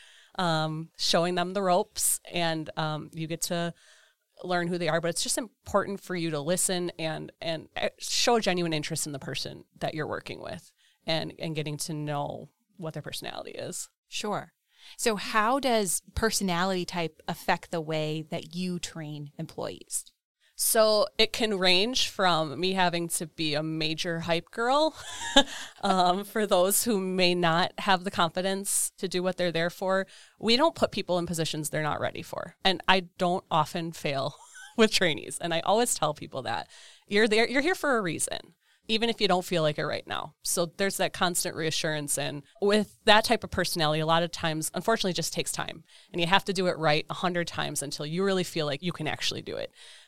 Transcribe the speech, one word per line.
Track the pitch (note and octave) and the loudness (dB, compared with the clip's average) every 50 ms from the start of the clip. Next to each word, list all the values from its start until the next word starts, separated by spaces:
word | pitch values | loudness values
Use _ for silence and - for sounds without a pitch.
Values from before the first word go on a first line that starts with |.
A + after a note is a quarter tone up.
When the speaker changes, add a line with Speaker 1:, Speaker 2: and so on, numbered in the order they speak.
| - - - - - _ _ | -20 -20 -20 -20 -20 _ _
Speaker 1:
um, | - F#3 E3+ D#3+ D#3 D#3 D#3 D#3 D#3 D#3+ E3 _ - | -2 0 0 0 0 0 -2 -4 -6 -8 -10 _ -4
showing | - - - F3+ E3 F3+ F3+ | -2 2 4 4 4 4 2
them | F3 F3 F3+ F#3 | 0 0 0 -2
the | G3+ | -2
ropes | G3 F#3 F3 F#3 G#3+ - - - - - - - - - | 2 4 4 4 2 0 -4 -2 0 0 0 -2 -4 -6
and, | - F3 E3+ E3 D#3+ D#3+ D#3 - - - | -4 -2 0 0 0 -2 -4 -6 -4 -4
um, | D#3+ D#3 D3+ D3+ D#3 D3 - | -4 -2 -2 -4 -8 -10 -8
you | E3 D#3+ D3+ | -8 -6 -6
get | E3 E3 - | -4 -4 -4
to | - F3+ E3+ E3+ E3+ E3 _ _ - - _ _ _ _ _ _ _ _ - - | -2 -2 -2 -2 -4 -6 _ _ -20 -20 _ _ _ _ _ _ _ _ -12 -6
learn | F3+ F3+ F3 F3 E3+ | -2 0 0 0 0
who | F#3 F3 | -2 -2
they | F3 D3+ | 0 0
are. | D3+ E3+ | 0 0
But | D#3+ E3+ | 0 -2
it's | E3+ - - | -2 -2 -2
just | B3 - - | -2 -2 -2
important | C4 G#3 _ _ - - - G3 - - G3+ F#3+ | -4 -6 _ _ -16 -8 -6 -4 -4 -4 -6 -8
for | - - F#3 | -8 -6 -6
you | F3+ E3 E3 | -4 -2 -2
to | D#3 D3 | -4 -4
listen | C#3 D#3 F3+ F3+ - - F#3+ F3 F3 E3+ - - | -2 -2 0 0 0 0 0 -2 -4 -4 -6 -6
and, | E3 D#3+ D#3 D#3 D#3 D#3 - - | -6 -6 -6 -6 -10 -12 -14 -10
and, | - E3 E3 D#3 - - - | -8 -6 -6 -6 -8 -10 -8
uh, | - - - - - | -4 -4 -4 -4 -6
show | - - - - - B3+ A#3+ | -8 -4 -2 0 4 4 4
a | A3+ | 4
genuine | G#3 G3 F3+ F3+ F3 E3+ D#3 | 4 2 0 0 0 -2 -2
interest | D3+ D3+ - E3 D3+ - | -2 -4 -4 -4 -4 -4
in | D#3 C#3+ | -6 -6
the | C3+ | -8
person | - E3 C#3 - - - - - - _ _ - | -8 -8 -6 -6 -6 -8 -10 -14 -18 _ _ -6
that | E3 D3+ - | -6 -6 -4
you're | D#3 D3 G#2+ | -4 -6 -4
working | G2+ - - - F#2+ - | -6 -6 -6 -10 -12 -10
with | - D#2+ - E3+ - - _ _ _ _ _ _ - | -10 -12 -12 -12 -14 -18 _ _ _ _ _ _ -6
and, | - D#3+ D#3+ E3+ F3 - - | -4 -2 -2 -2 -6 -8 -8
and | - E3+ D#3 | -8 -6 -4
getting | D3+ D3+ D3+ D3 D3 | -4 -4 -6 -6 -6
to | - - D#3+ | -6 -6 -6
know | D3+ D3+ D3 D3 C#3+ C#3+ C#3+ - - - D#3 _ _ _ _ _ - | -6 -6 -4 -4 -4 -4 -6 -8 -10 -12 -16 _ _ _ _ _ -12
what | F3 D#3+ - | -12 -10 -10
their | D#3 - | -10 -12
personality | - - - - - - - - - | -10 -12 -10 -10 -10 -10 -10 -12 -12
is. | - - - - F3+ - - - _ _ _ - | -12 -12 -10 -10 -8 -10 -10 -12 _ _ _ -12
Speaker 2:
Sure. | - - - G#3+ G3+ D3+ D3 E3+ _ _ _ _ _ _ - - - - | -10 -6 -4 -4 -4 -4 -6 -10 _ _ _ _ _ _ -20 -20 -8 -2
So | - A#3+ G#3+ | 0 0 0
how | G3 - B3+ B3 A3 G#3 A3 C4 C#4 | 0 -2 0 2 2 4 4 2 2
does | C4 C4 A#3 A3 G#3 F3+ - - _ - - | 2 2 2 2 2 2 -2 -4 _ -4 -4
personality | - - A3+ G#3 - G3+ F#3+ F3 E3+ F3+ F#3+ F#3+ F#3 F3 | 0 0 2 2 2 0 0 2 2 2 2 0 0 -2
type | - - F3+ E3 D#3+ - _ - - | -4 -4 -4 -4 -4 -6 _ -8 -8
affect | F3 - - - F3+ E3+ - - | -8 -6 0 0 0 0 0 -4
the | - E3+ | -4 -4
way | D#3 D3+ D#3+ D#3 D#3 D3+ D#3 D#3+ D#3 D#3 | -4 -2 -2 -2 -2 -2 -4 -4 -6 -6
that | - E3 - D#3+ D#3+ | -8 -10 -10 -8 -8
you | F3 F#3 F#3 F3+ F3 | -6 -4 -4 -4 -4
train | - - - E3 D#3 D3 D3+ D3 D3 D3 - - | -6 -8 -10 -10 -10 -10 -10 -10 -10 -12 -10 -10
employees? | D#3+ D3+ - - - A2 F2+ - - - - - - - _ _ _ _ _ _ _ _ _ - - | -10 -10 -8 -8 -8 -8 -8 -10 -12 -8 -8 -8 -8 -10 _ _ _ _ _ _ _ _ _ -4 0
Speaker 1:
So | - - A#3 A3 A3 G#3+ G#3 G3 - _ - | 2 6 6 6 6 6 4 2 2 _ 2
it | A3 G#3+ - | 2 2 2
can | - A#3+ A3 G#3+ F#3 | 0 0 0 0 2
range | F3+ F#3 F#3 F3+ G3 A#3+ B3+ - - - | 4 6 6 6 4 2 2 0 0 -2
from | - - G3 F3+ E3+ D#3+ D#3+ D3+ C#3 B2+ | 0 2 2 4 4 4 2 0 -2 -4
me | F3 F#3+ F#3+ | -2 -2 0
having | F#3+ F#3 F3 E3+ E3+ E3+ E3 | 2 2 2 2 0 -4 -2
to | - - F3+ | -4 -4 -6
be | D#3 _ - D#3+ D#3 D3 | -6 _ -4 -2 0 0
a | D3 D#3 | 0 -2
major | D#3 D#3+ D#3+ D#3 D#3 D#3+ D#3+ - F3+ E3 E3 | -2 -2 -2 -2 -2 -2 -4 -4 -4 -4 -4
hype | E3 E3+ E3+ E3+ - - | -2 0 0 0 -2 -4
girl, | - - - B3 C4+ D4 D#4 D#4+ - - - - - - A5+ A#5 - | -6 -2 0 2 4 4 4 2 0 -4 -14 -14 -12 -8 -6 2 4
<laughs> | C#4 C4+ - - - - - - - | 4 4 2 0 -12 -12 -14 -12 -4
um, | - G3+ F#3+ F#3 F3+ F3+ F3+ G3 G3+ | 0 2 4 4 4 4 4 2 0
for | G3+ - A3 G#3+ | -4 -2 -2 0
those | F#3+ G3+ F3+ F3 F#3+ G3+ - - | 4 4 4 4 4 4 2 2
who | A#3 A3+ F#3+ | 2 0 0
may | F#3+ F#3 F#3 F#3 F#3 F3 F3+ | 0 0 0 4 4 4 4
not | F3 F3 E3 D#3+ E3+ F3+ - - - | 4 4 4 4 4 2 0 -2 -4
have | - G#3 F#3+ F3+ F3+ | 0 2 2 2 2
the | G3+ | -4
confidence | - - F3 E3 - F#3 F3+ F#3+ G3 G3 G3+ - - - - - _ - | -2 0 0 0 0 -2 -2 -2 -2 -4 -4 -2 -2 -2 -2 -2 _ -6
to | - F#3 | -6 -4
do | - F#3 F3+ | -2 0 0
what | F#3 F3+ - | 0 0 0
they're | F3+ F3 | -2 0
there | D3+ E3 E3 F3 | 0 0 -2 -2
for. | E3+ - G3+ F#3 F#3+ F#3+ F#3+ - - - - - _ - | -2 -4 -2 0 0 0 0 -4 -8 -20 -20 -20 _ -4
We | - G#3+ A#3 B3 | 2 4 4 6
don't | D4+ E4 - | 4 2 2
put | - - - | 2 -2 0
people | - A3 F3+ - F3 F3 | 0 -2 -2 0 0 -2
in | E3+ | 0
positions | F3 F3 D#3+ D#3+ D#3 - D#3 D3+ D3 | -2 -2 -2 -2 -2 -2 -4 -6 -4
they're | - D3+ | -4 -2
not | D#3 D3 - - | -2 -2 -2 -2
ready | - - - - | -4 -4 -6 -6
for. | - - - - - - - _ - | -12 -10 -8 -10 -10 -10 -8 _ 0
And | F#3+ F#3 - - - | 0 0 0 2 4
I | F#3 F#3+ F3+ F3 _ - | 4 4 2 -2 _ -2
don't | F#3 F3 F3 - - - | 0 0 0 0 -2 0
often | E3+ E3 D3+ - - F3+ E3 E3+ | 2 2 2 2 0 -6 -6 -6
fail | E3 - - D#3+ C#3 C3+ - D3+ - - - - - | -8 -6 -4 -4 -2 -2 -4 -6 -6 -10 -20 -20 -20
<laughs> | - - - - - | -20 -18 -6 2 4
with | A3 G#3+ | 4 6
trainees. | - - G3+ E3+ C#3+ A2 - - - - | 6 4 4 2 2 0 -4 -10 -10 -6
And | - E3+ | -4 -2
I | E3 E3 | -2 0
always | - - G3 A3 A#3+ A#3+ - | 2 2 4 4 4 2 0
tell | - - D3+ D3 | 0 0 -2 -2
people | - - D3+ - C3+ B2 | -4 -8 -10 -10 -8 -6
that. | A2 A2 E2 C2 - - - - - - - _ - | -4 -4 -4 -6 -8 -14 -20 -20 -20 -20 -20 _ 0
You're | G3+ G3+ A3 A#3+ | 2 4 4 4
there, | G#3 G#3+ A#3 - | 4 4 2 2
you're | A#3+ C#4 C4+ | 2 2 2
here | E4+ F#4 | 2 0
for | - - D4 C4 A3+ | 0 0 0 0 2
a | |
reason, | G3+ E3+ D3+ - - - - - - - _ _ _ _ _ _ _ - | 0 -2 -2 -2 -4 -4 -6 -8 -10 -14 _ _ _ _ _ _ _ 2
even | A3 A3 A3+ A#3 | 4 6 6 6
if | A3+ - | 4 4
you | A3 F#3+ | 4 4
don't | F3+ F#3 F3+ | 4 4 4
feel | - F#3 E3+ D#3 | 2 2 4 4
like | D3+ D3+ - | 4 2 2
it | D3+ | 0
right | D3 A2 G2+ - | -2 -2 -4 -4
now. | - - - - D#3 - _ - | -4 -4 -4 -4 -6 -10 _ -4
So | - - F#3+ F3 E3 - - | -2 0 2 0 0 0 0
there's | G3 G3 F#3+ - | 0 0 2 2
that | F#3+ D3+ | 0 0
constant | - - G3 F3 F3+ - - F3+ - | 0 0 0 0 2 0 -2 -2 -4
reassurance. | - E3 D#3+ D#3 - - D#3+ D#3 D3+ C#3+ D3 - - | -2 -2 -2 0 0 0 0 -2 -2 -2 -2 -2 -2
And | C#3 C#3+ C#3 D3 - _ _ - | -2 -4 -6 -8 -12 _ _ 0
with | G3 G3+ G3+ G#3+ G3+ - - _ - | 2 4 4 4 2 0 -4 _ 6
that | A3 G#3 G#3+ A3 | 8 8 8 8
type | - A#3+ G#3 - | 4 2 0 0
of | F#3 | -4
personality, | - - F3+ - - F3 D#3+ D3+ D3+ D#3+ | -2 -2 -2 -2 0 0 2 2 2 2
a | D#3 | 2
lot | D#3 E3 E3 | 4 4 4
of | F3 E3+ | 2 0
times, | - - - E3 D#3 D#3 D#3 - - | -4 -4 -4 -2 -2 -2 -4 -4 -4
unfortunately, | - F3 - A3+ A3 - F#3+ | -4 0 2 2 2 2 -2
it | E3+ | -2
just | E3 D#3+ - - | -2 -4 -4 -4
takes | - D3 - | -4 -4 -4
time. | - - - - - D#3+ - _ - - - _ | -4 -6 -6 -8 -8 -16 -16 _ -20 -20 -20 _
And | - F3 | -4 -2
you | E3+ E3 | 2 4
have | F#3 G3 - | 4 4 4
to | - G3 | 2 -2
do | F3+ F#3 F3+ | 0 0 0
it | - - | 0 2
right | D#3 D#3 D3+ D#3+ - - | 4 4 4 2 2 -4
a | E3 | -6
hundred | - - F3+ F3+ F3 E3+ - | -2 -2 0 0 0 -2 -2
times | - - D3+ D3 D3 - | -4 -4 -4 -4 -4 -4
until | C#3+ C#3 - - D3+ | -6 -6 -6 -8 -6
you | D3 D#3+ F3 F#3+ | -4 -2 0 0
really | G3 F#3+ F#3 F3+ | 2 2 0 0
feel | - - E3+ D3+ D3 | -2 -2 -4 -2 -2
like | C3+ - - | -2 -4 -4
you | F3 | -4
can | E3 - D#3 C#3 | -4 -4 -4 -4
actually | - - - - - - | -4 -2 -2 -4 -4 -4
do | - - - | -6 -8 -6
it. | A1+ - - _ - - - - - - | -6 -6 -8 _ -16 -20 -20 -20 -20 -20